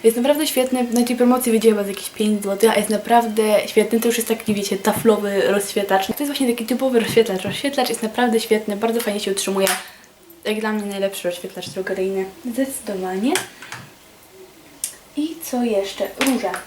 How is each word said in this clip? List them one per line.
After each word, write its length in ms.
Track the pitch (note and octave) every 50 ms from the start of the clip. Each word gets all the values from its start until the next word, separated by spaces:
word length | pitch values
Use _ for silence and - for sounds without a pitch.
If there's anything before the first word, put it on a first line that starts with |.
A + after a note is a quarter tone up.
| -
Jest 140 | A3+ A3+ A#3+
naprawdę 300 | A#3+ C#4 D4 D4 D#4 D4
świetny, 360 | - C4 B3+ B3+ B3+ B3+ B3
na 200 | A#3+ A3 A#3+ A#3+
tej 120 | A#3+ B3+
promocji 360 | A#3+ B3 B3 B3 B3+ B3+ B3
wyjdzie 180 | A3 A3 A3 A3+
chyba 140 | G#3+ G#3 G3+
z 40 | G3
jakieś 220 | G3 - - -
pięć 340 | - - G#3+ G#3+ G#3+ G3+ G3+
złotych, 260 | G3 G3 G3 G#3+ A3+
a 60 | G3
jest 140 | G3+ G#3 -
naprawdę 760 | A3 G#3 - - A#3 A#3+ A#3 A3+ G#3+ A3 A3 G#3+ G#3 G3 - -
świetny, 320 | - A3 G#3 G#3 - A3+
to 80 | A3+ A#3
już 100 | A#3 A#3+
jest 100 | A3+ -
taki, 260 | A3+ A3 - - G#3
wiecie, 240 | G3+ G3 - G#3 F#3+
taflowy 640 | - G#3+ G3+ - - A3+ G#3+ G3+ G3+ G3+ G3 G3 F3 G3+
rozświetlacz. 600 | G3 G3+ G3+ - - G#3 G3+ - G3 F#3+ F#3+ -
To 60 | A3+ -
jest 60 | D4
właśnie 220 | C#4+ C#4+ - C#4 A#3+
taki 180 | A#3 - A#3
typowy 340 | A3 B3+ A#3 C4 C4 B3 A#3
rozświetlacz. 420 | G#3+ - - A#3 A3 G#3+ F#3+ F3+
Rozświetlacz 480 | - G3+ F#3 - - C#4+ C#4 - B3+ B3
jest 140 | A#3 - -
naprawdę 360 | G#3+ A3 - B3 B3 A3 A3+
świetny, 360 | A3 - A3 G#3+ G#3+ - G#3
bardzo 260 | G3 G#3+ A3+ A3+ A#3
fajnie 180 | A3+ G#3+ G3+ G#3
się 120 | G#3 G3+
utrzymuje. 360 | G3 G3 - - G3 G3 G3 F#3+ - - - - - - - - _ _ - - - - -
Jak 140 | G#3 G#3+ G#3+
dla 120 | G#3+ G#3+
mnie 140 | G#3+ G#3+ G3+
najlepszy 440 | G3+ G3+ G3 G3 G3 G3 - - F3
rozświetlacz 400 | F3 F3 - F#3 - F#3+ F3+ -
drogeryjny. 560 | - G3 F#3+ F#3+ F#3+ F#3+ F#3+ F#3+ G3 F#3+ F#3+ F#3+ - - -
Zdecydowanie. 880 | B3+ A3+ B3 C4+ C4+ - - - - G3+ F#3 F#3 F#3 F#3 F#3+ G#3 C4 E4+ B4 - - - - - - - - - - - - - - - - - - F#4 F#4+ F#4 - - - - - - - - - - - - - - D4
I 180 | D4+ E4 D#4+ - -
co 200 | - - B3 A#3+
jeszcze? 440 | A#3 G#3+ G3 G3 G3+ - - G3+ - - -
Róże. 320 | C4+ C4+ C4 A3 - F#3+ F3 - -